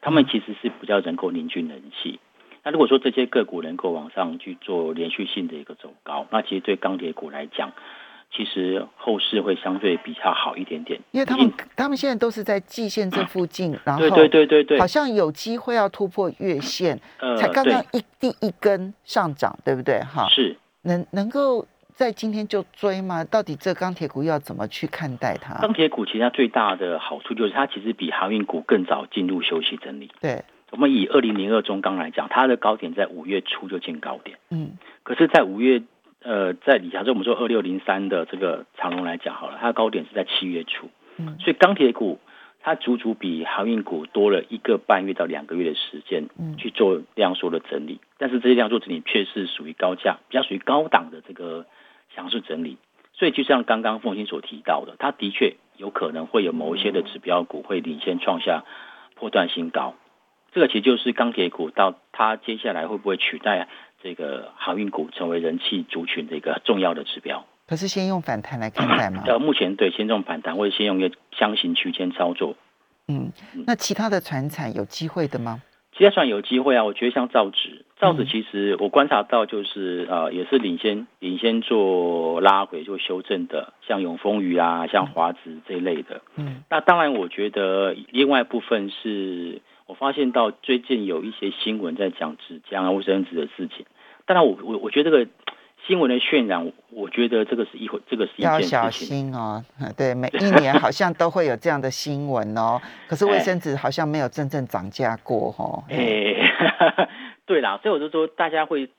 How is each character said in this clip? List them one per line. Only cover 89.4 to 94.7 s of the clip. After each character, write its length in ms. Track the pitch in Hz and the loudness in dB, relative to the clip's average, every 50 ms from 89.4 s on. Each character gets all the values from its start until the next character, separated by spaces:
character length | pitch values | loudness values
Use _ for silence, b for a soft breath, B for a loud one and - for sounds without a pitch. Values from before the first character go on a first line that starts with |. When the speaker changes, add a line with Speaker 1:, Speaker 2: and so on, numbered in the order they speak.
| 87 87 87 - b b b b b | -6 -8 -10 -12 b b b b b
Speaker 1:
我 80 | _ 92 | _ -10
发 180 | - 131 135 139 | -4 -2 -2 0
现 180 | 143 143 127 120 | 2 0 2 4
到 180 | 127 117 107 | 2 2 2
最 280 | - _ - - 131 123 | 0 _ 0 0 0 0
近 280 | 120 - 135 117 104 | 2 0 -2 0 0
有 180 | 95 87 80 90 | -2 -2 -2 -4
一 60 | 107 | -6
些 200 | 110 - - 98 | -8 -6 -6 -6
新 300 | 92 - - 110 110 107 | -6 -4 -4 -4 -4 -2
闻 160 | 98 85 80 | -4 -4 -4
在 140 | 85 101 95 | -2 -2 -2
讲 260 | 85 - 85 78 78 | -2 -4 -6 -6 -6
纸 240 | - - - - - _ - | -10 -16 -18 -18 -18 _ -6
浆 140 | 101 95 92 | -4 -2 0
啊、 60 | 92 | 2
卫 120 | 95 98 95 | 0 0 2
生 220 | 98 95 98 92 | 2 2 0 0
纸 100 | - 87 | -2 -4
的 120 | 82 76 71 - | -4 -4 -6 -6
事 100 | - - - | -8 -10 -10
情。 160 | - - - b b b b b b b b | -8 -14 -20 b b b b b b b b
当 100 | - 185 | 2 4
然 100 | 180 165 | 6 6
我， 100 | 131 95 - - | 6 4 0 -4
我， 140 | 110 | -6